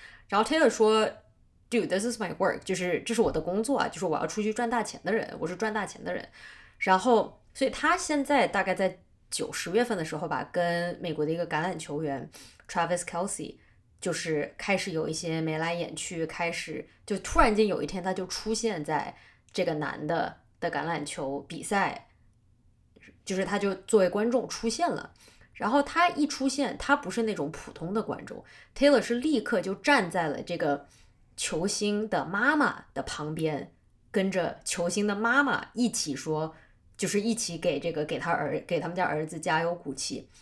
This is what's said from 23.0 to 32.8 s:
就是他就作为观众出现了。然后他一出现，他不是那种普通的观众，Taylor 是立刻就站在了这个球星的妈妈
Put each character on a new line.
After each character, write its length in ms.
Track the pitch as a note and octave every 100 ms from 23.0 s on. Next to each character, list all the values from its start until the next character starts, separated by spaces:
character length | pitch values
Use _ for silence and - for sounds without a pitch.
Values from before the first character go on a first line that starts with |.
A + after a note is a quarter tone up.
| - -
就 120 | - F#3+
是 100 | F3+
他 120 | G3
就 160 | G3 F#3
作 240 | - G#3+
为 100 | F3+
观 200 | G3+ A#3
众 180 | A#3+ E3
出 200 | - A3+
现 220 | A3+ E4+
了。 240 | D#3+ - - - - -
然 160 | - G#3
后 140 | C#4+
他 260 | C#4+ E4 F4
一 160 | - D4+
出 220 | - C4+
现， 280 | C#4 B3 -
他 180 | - C#4
不 160 | F3+
是 120 | A#3
那 120 | A3 E3+
种 160 | D3
普 200 | - -
通 220 | - E3
的 80 | G#3+
观 240 | - - -
众， 180 | - - - - -
Taylor 260 | C#4+ C#4
是 140 | - A#3+
立 260 | D4+ B3
刻 200 | - G3+
就 140 | F#3+ F#3+
站 340 | D4 C#4 F3
在 180 | F3+ D#3+
了 140 | C3
这 160 | - E3+
个 300 | D#3+ C#3+ - - - _ _ -
球 320 | - D#3+ G3
星 400 | - G#3 G#3 A3
的 160 | E3+ D#3
妈 300 | G3+ C4 D4+
妈 300 | A3+ -